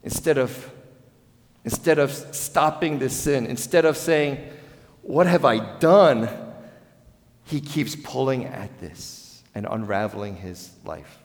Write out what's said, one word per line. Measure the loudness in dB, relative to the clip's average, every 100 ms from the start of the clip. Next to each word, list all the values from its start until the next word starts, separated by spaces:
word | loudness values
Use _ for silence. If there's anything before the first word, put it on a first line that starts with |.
Instead | -6 -4 0 2
of, | 0 -4 -16 -20 -20 -20 _ _ _ _ _ _ -8
instead | -4 2 4
of | 2
stopping | -2 -10 -10 -4 2 2 0 -4 -2
this | -2 -2
sin, | 0 0 0
instead | -6 0 4
of | 4 2
saying, | 0 2 2 -4 -10 -18 -20 -20 -20 -20
"What | -2 2 4
have | 6
I | 4 2 -2 0
done?" | 6 8 8 6 0 -6 -14 -16 -20 -20 _ _ -20 _ _ _ -6
he | -6
keeps | -4 -2 -2
pulling | -6 -8 -2 0 0 -4
at | -10 -14 -14
this | -16 -14 -18 -18 -20 -20 _
and | -10 -6
unraveling | -6 -4 -2 -4 -6 -10 -10
his | -12 -14 -18 -18 -14
life. | -14 -14 -20